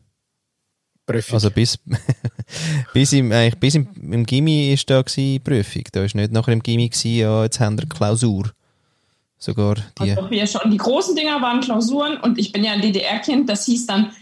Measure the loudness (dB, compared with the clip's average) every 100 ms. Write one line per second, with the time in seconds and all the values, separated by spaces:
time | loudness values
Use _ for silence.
0 | _ _ _ _ _ _ _ _ _ _
1 | -4 -4 0 2 2 2 0 0 -4 -4
2 | -2 -4 -6 -10 -12 -6 -2 -2 0 2
3 | 4 4 4 4 2 2 2 2 0 -6
4 | -4 -2 0 2 2 2 2 0 2 2
5 | 2 -2 -2 -2 0 -2 -2 -6 -6 -4
6 | -2 -2 0 0 0 0 0 0 0 -2
7 | 0 2 2 2 0 0 0 -2 -4 -2
8 | 0 2 2 0 -4 -8 _ _ _ _
9 | _ _ _ _ -6 0 0 0 -4 -4
10 | -2 -2 -2 -2 -2 0 0 2 2 0
11 | 0 0 0 0 0 0 0 0 0 0
12 | -2 -2 -2 0 -2 -2 -2 0 0 0
13 | -2 -4 0 0 0 0 0 -2 0 0
14 | 0 -4